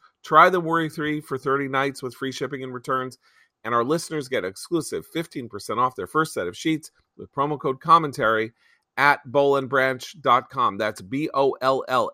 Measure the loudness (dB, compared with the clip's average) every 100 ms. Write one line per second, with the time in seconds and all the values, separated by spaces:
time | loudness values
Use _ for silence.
0 | _ _ 2 6 8 6 0 -2 -2 -4
1 | -4 -4 -6 -6 -2 -2 0 -2 -2 -4
2 | -10 -8 -8 -6 -8 -8 -10 -10 -4 -4
3 | -4 -10 _ _ _ _ -2 0 2 0
4 | -2 -8 -4 -4 -4 -6 -4 -4 -2 -6
5 | -6 -8 -8 -10 -12 -12 -6 0 0 -2
6 | -4 -2 0 -2 -6 -4 -4 -4 -6 _
7 | _ -20 -10 -4 -4 -2 -4 -4 4 4
8 | 4 0 2 2 -2 -8 _ _ _ 2
9 | 4 4 2 2 4 2 2 2 2 0
10 | -8 -4 2 2 2 -2 -2 0 -4 -4
11 | -8 -6 -2 0 0 2 0 0 0 0
12 | 0